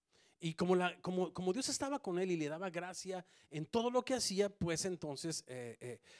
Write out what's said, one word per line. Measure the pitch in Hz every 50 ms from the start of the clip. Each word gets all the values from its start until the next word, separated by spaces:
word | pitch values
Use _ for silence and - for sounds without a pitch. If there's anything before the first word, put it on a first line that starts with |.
| _ _ _ _ _ _ _ _
Y | 170 165 156
como, | - 180 175 185
la, | 180 180 175 165 156
como, | - 180 185 185 185 185 -
como | - 180 180 185
Dios | 254 262 -
estaba | 269 - 285 277 285 269
con | - 196 175 175
él | 190 185
y | 175
le | 160 151 143
daba | 156 165 196 190
gracia | 160 170 175 180 180 - - 185 185 180 175 - - - - _
en | 147 156 156
todo | - - 233 226 247
lo | 247 240 214
que | - 262
hacía, | 240 - - 196 190 202 196
pues | 196 - 180 170 165 160 -
entonces, | 190 180 - - 151 139 - - 165 156 - -
eh, | - 127 127 123 117 110 -
eh, | - 123 117 - _ - -